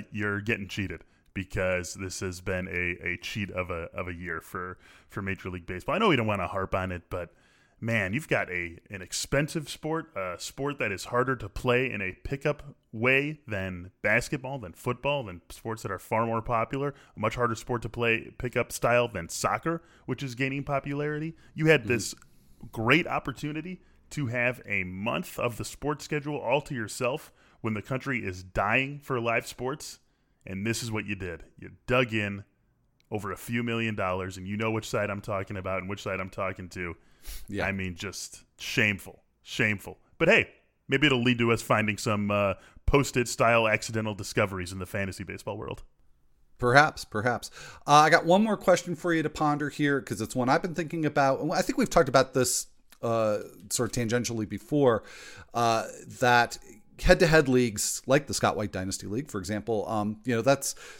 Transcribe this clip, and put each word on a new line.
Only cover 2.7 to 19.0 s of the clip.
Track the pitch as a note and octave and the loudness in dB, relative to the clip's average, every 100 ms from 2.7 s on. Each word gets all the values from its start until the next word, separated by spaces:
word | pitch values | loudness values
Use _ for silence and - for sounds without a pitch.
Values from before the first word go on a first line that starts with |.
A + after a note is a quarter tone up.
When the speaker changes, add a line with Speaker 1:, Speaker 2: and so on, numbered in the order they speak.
| F2 F2+ F2 F2+ | -2 -2 -4 -6
Speaker 1:
a | F2+ | -6
cheat | - - G2 | -6 -6 -4
of | F#2+ F2+ | -4 -4
a, | E2+ E2+ | -6 -6
of | - F#2 | -8 -8
a | |
year | E2+ F2 D#2+ | -8 -6 -8
for, | - F#2+ F2+ F2+ - - _ | -8 -8 -8 -12 -20 -20 _
for | - | -6
Major | F#2+ F#2+ F#2+ | -4 -4 -6
League | F2+ E2+ | -8 -8
Baseball. | F#2 - D#3+ | -8 -2 2
I | |
know | A3 | 4
we | C#3 | 4
don't | A2 | 2
wanna | G2+ F2 | 0 -2
harp | G2 F#2+ | -2 -2
on | G2 F#2 | -2 -2
it, | F2+ - | -6 -8
but | F#2 E2+ _ _ _ _ _ | -8 -8 _ _ _ _ _
man, | A2 A2+ F#2+ | -2 0 0
you've | A#2 D#3+ | -2 0
got | B2+ F#2+ | -2 0
a, | F2+ E2+ E2 - | -4 -6 -8 -14
an | G2 | -14
expensive | F2+ - - C3+ D3+ E3 C#3+ | -8 -8 -2 0 0 -4 -8
sport, | - D#3 D#3+ D#3+ - | -8 -6 -6 -6 -6
a | F#2 E2+ | -6 -6
sport | - - C#3 C#3+ | -10 -6 -6 -4
that | A#2 | -4
is | F#2+ - | -4 -2
harder | B2 B2+ B2+ | 0 2 0
to | G#2+ | -6
play | - B2 B2 C3 | -4 2 2 2
in | G#2+ | -2
a | F#2+ - | -6 -6
pickup | - C#3 D3+ C#3+ C#3+ - _ | -8 -4 -2 -4 -8 -20 _
way | A2+ A#2+ C3+ D3 D3+ - | 0 4 4 2 -6 -8
than | G2+ F#2+ F2+ F#2 - | -6 -4 -8 -12 -4
basketball, | G#2 A2 - D3 B2 C#3 | 2 2 2 -4 -6 -10
than | F#2+ | -12
football, | - - A#2+ C#3 C#3+ | -6 -6 -2 -2 -2
than | A2 F2 - | -4 -12 -16
sports | - A2+ A2 | -12 -8 -8
that | A2 | -6
are | F#2 | -8
far | - A2 A#2 | -2 0 2
more | A2+ | 0
popular, | A2 A#2 A2+ C3+ C#3+ - - - | 0 0 0 -2 -4 -6 -14 -4
a | |
much | G#2+ B2 | -2 2
harder | A#2+ A2 | 0 0
sport | - A#2+ | -4 -4
to | A2+ | -4
play | A#2+ A#2 A2+ - - | -2 0 0 -2 -10
pickup | B2+ B2 A#2 | -4 -2 -2
style | - B2+ A#2+ | 0 2 4